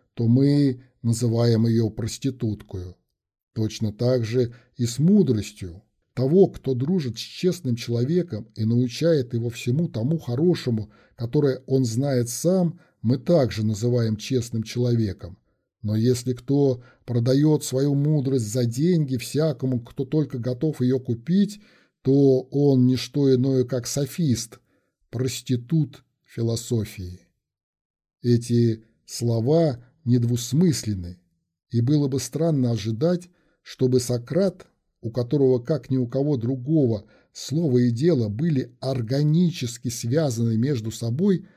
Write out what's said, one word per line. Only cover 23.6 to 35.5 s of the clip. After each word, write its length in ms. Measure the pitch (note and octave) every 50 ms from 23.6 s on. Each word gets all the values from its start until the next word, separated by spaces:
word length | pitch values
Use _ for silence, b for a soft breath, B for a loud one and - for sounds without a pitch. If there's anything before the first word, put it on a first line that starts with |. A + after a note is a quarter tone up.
| B2
как 240 | B2 C3 B2 A#2+ -
софист, 720 | - C#3+ C#3+ - - - E3+ C#3 A#2 - - - - - _ _ _ _ _ _ _ _ _ _
проститут 920 | - A2+ B2+ B2+ - - - - B2+ B2 A#2+ - E3 D#3+ D3 - - - _ _ _ _ _
философии". 960 | _ - A#2+ A#2 A#2 A2+ A2 - - B2 A2 G2+ - - - F#2 F2+ F2+ - _ _ _ _ _ _ _ _ _ _ _ _ _ _ _ _ _ _ _ _
Эти 640 | - A#2+ A#2+ A#2 A#2+ - A#2+ A#2 A#2 A#2 A2 A2 b b b b b
слова 720 | - - - A#2 A#2 A#2 A2+ A2 C3 D#3 E3+ E3 D3+ A#2+ b b b b b _
недвусмысленны, 1120 | A#2 B2 B2 A#2 A#2 B2 A#2+ - - C3 D3+ F#3+ E3+ - - - A2 G#2 F#2 F2 F2 F2+ - _ _ _ _ _ _ _ _ _ _
и 100 | A#2 A#2
было 260 | A#2 C3 D3+ D3 C#3+ C3
бы 120 | C#3 C3
странно 520 | - - - C#3+ E3 E3+ D#3 C3+ B2 A#2+
ожидать, 580 | A#2 G#2 F#2+ A2+ A2+ G#2+ D3 E3+ F3+ F3 F3+ - _ _ _ _ _ _
чтобы 380 | _ - - - C3 B2+ B2+ B2+
Сократ, 680 | B2 - B2 A#2+ A#2+ - C#3 F3 G3+ F#3 F3+ - - - _ _ _ _ _ _
у 100 | - A2+
которого, 480 | - C3 A#2+ A#2+ D3+ C#3+ C3+ C3